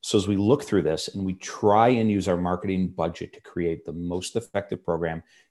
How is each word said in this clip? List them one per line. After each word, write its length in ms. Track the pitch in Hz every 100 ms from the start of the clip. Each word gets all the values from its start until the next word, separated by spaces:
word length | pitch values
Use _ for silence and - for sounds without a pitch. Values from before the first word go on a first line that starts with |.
So 140 | - 107
as 100 | 95
we 100 | 101
look 260 | 101 143
through 180 | - 101
this 280 | 78 78 -
and 140 | -
we 100 | 95 92
try 540 | - - 107 104 117
and 200 | 120 110
use 180 | 101 95
our 100 | 87
marketing 500 | 90 90 98 92 92
budget 460 | - 82 82 -
to 80 | -
create 440 | - - 85 82 -
the 80 |
most 420 | 80 87 87 90 -
effective 480 | 113 101 101 -
program, 380 | - 82 82 80 - _ _